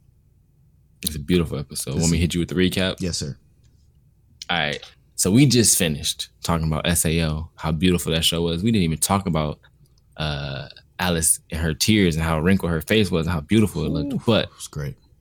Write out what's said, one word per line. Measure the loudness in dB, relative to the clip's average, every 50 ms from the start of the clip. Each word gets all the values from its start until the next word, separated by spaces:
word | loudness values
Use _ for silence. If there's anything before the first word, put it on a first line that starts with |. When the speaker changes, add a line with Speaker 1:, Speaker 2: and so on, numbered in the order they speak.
| _ _ _ _ _ _ _ _ _ _ _ _ _ _ _ _ _ _ _ -8
Speaker 1:
It's | -6 -6 -6
a | -6
beautiful | -2 0 2 2 2 0 -4 -8
episode. | -10 -10 -10 -10 -8 -6 -4
Speaker 2:
This | 0
Speaker 1:
Want | 0 2
me | 2 2
to |
Speaker 2:
is |
Speaker 1:
hit | 0 0 0
you | -2
with | -4 -2
the | 0
recap? | 0 0 2 2 0 -2 -2 -4 -4
Speaker 2:
Yes, | -6 -6 -4 -6
sir. | -8 -8 -10 -14 _ _ _ _ _ _ _ _ _ _ _ _ _ _ _ _ _ _ _ _ -6 -4
Speaker 1:
All | -2 -2
right. | -2 -2 -4 -8 -12 -18 -20 _ _ _ -6
So | -2 0 4
we | 6 6 6
just | 6 6 4 4 4 2
finished | 2 0 0 -2 -2 -4 -8 -6 -8 -10 -16 _ _ -2
talking | -2 0 0 0 0
about | -2 0 0
S | 0 0 2 2
A | 0 2 2 0
O, | 0 -2 -4 -6 -10 _
how | -6 -4 -2
beautiful | -2 2 2 2 2 2 0 -2
that | -2 0 0
show | 0 0 0
was. | -2 -2 -2 -2
We | 0 0
didn't | 2 2 2
even | 2 0 -2
talk | 0 0 0 0 0
about, | 0 -2 -2 -2 -2 -6 _ _ -20 _ _ -20 _ _ _ _ _ _
uh, | -8 -6 -6 -4 -6 -6 -8 -8 -10 -12 -14 -20 -20 _ _ _ -4
Alice | -2 0 0 0 0 0 -2 -2 _ -8
and | -6 -4
her | -2 -2 -2
tears | -2 2 2 4 4 4 4 2
and | 2 0
how | 0 0 2
wrinkled | 2 2 2 2 2 -2
her | -2 -2
face | 0 2 2 2 2 2
was | 0 -2 0
and | 0 -2
how | -4
beautiful | -2 2 4 4 4 2 0 -4 -4
it | -2
looked. | -2 -4 -4 -4
Speaker 2:
Ooh, | -6 -4 0
Speaker 1:
But | 2 2 2 0 -2 -10
Speaker 2:
it's | -16 -16 -12
great. | -10 -8 -8 -8 -10 _ _ _ _ _